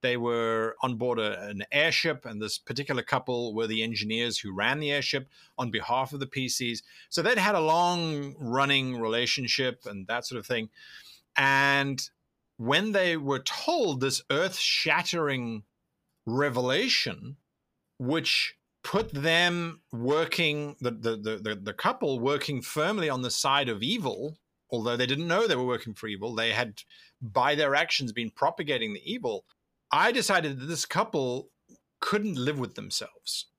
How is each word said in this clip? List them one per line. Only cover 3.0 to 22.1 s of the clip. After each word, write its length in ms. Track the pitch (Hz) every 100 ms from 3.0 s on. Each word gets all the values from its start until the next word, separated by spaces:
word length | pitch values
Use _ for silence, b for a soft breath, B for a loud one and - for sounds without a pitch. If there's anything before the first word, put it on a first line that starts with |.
couple 500 | 117 135 - 123 120
were 140 | 107 113
the 160 | 110
engineers 560 | 113 110 104 113 120 107
who 120 | 104
ran 280 | 92 107 139
the 100 | 151
airship 400 | 143 131 139 135 b b b
on 100 | 123
behalf 420 | 110 - 123 131
of 80 | 143
the 60 | 135
P 240 | - 131
Cs. 320 | - 120 117 B B B
So 120 | -
they'd 160 | 175 240
had 160 | 190
a 60 | 202
long-running 1400 | 156 165 175 175 165 147 143 139 127 123 139 139 131 127
relationship 840 | 113 113 120 - 123 - 131 123 -
and 220 | 101 95
that 180 | 117 120
sort 140 | 123
of 80 | 104
thing. 220 | 120 110 B B B B B B -
And 640 | 139 139 139 139 139 135 - _ _ _ _ _
when 360 | 113 147 214
they 220 | 202 180 165
were 280 | 139 135 135
told 560 | - - 339 220 135
this 220 | 135 131 -
earth-shattering 1300 | 139 185 180 - - 165 156 175 175 151 131 120 113 104 _ _ _ _ _ -
revelation, 1120 | 120 143 123 127 139 247 - - - - 139 _ _ _ _ _ _
which 560 | 123 160 160 - - - _ _
put 300 | - 196 220
them 680 | 143 147 165 175 175 170 156 _
working, 840 | 113 123 147 165 - 165 147 147 143
the, 80 | 123
the, 260 | 113 117 110
the, 220 | 107 110
the, 160 | 107 104
the 120 | 101
couple 460 | 101 190 254 180